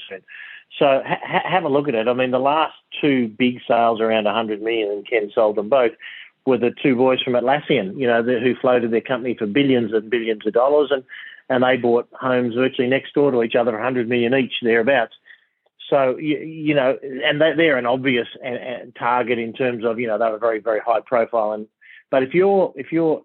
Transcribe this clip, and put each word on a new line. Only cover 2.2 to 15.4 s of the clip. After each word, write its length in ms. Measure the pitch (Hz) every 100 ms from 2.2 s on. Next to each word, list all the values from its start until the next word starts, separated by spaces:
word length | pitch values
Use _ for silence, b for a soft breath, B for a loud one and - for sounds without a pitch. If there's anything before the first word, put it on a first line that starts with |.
| 127
the 60 | 127
last 360 | 135 151 151 - _ -
two 280 | 151 131 113
big 320 | 107 123 123 -
sales 340 | 117 117 110
around 260 | 113 110 104
a 80 |
hundred 260 | 107 110 104
million, 300 | 110 113 104
and 180 | 104 101
Ken 220 | 117 101
sold 220 | - 107 104
them 120 | 104
both, 240 | 135 117 - B B B B 131
were 120 | 123
the 160 | 120 -
two 140 | 151 120
boys 240 | 131 127
from 140 | -
Atlassian, 600 | 120 120 147 - 143 95 -
you 80 | 123
know, 160 | 117
the, 180 | 117 123
who 140 | 127 117
floated 340 | 131 120 117
their 100 | 110
company 360 | - 127 123 110
for 80 | 107
billions 460 | 107 139 123 110
and 180 | 110 107
billions 340 | 120 113 107 107
of 60 |
dollars, 360 | 113 131 147 135
and, 140 | 135 131 B B B B
and 140 | 127
they 140 | 127 127
bought 320 | 120 120 -
homes 420 | - 131 127 123
virtually 340 | 117 131 131 123
next 240 | 135 -
door 160 | 151 143
to 120 | 123
each 120 | 117
other, 220 | 127 117 107
a 60 |
hundred 260 | 120 127 117
million 260 | 123 117
each, 200 | 135 117 -
thereabouts. 500 | 117 113 110 135 113 _ b b